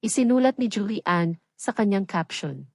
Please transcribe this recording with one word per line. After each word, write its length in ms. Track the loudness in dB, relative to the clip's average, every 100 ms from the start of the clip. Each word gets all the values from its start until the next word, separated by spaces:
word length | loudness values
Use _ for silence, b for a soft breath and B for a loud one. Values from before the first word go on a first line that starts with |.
isinulat 560 | -2 2 4 6 4 2
ni 120 | -2
Julie 320 | -2 -4 -4
Anne 360 | 0 2 0 -2 _ _
sa 200 | -6 0
kanyang 320 | 0 0 -2
caption. 600 | -4 -4 -6 -8 -10 -14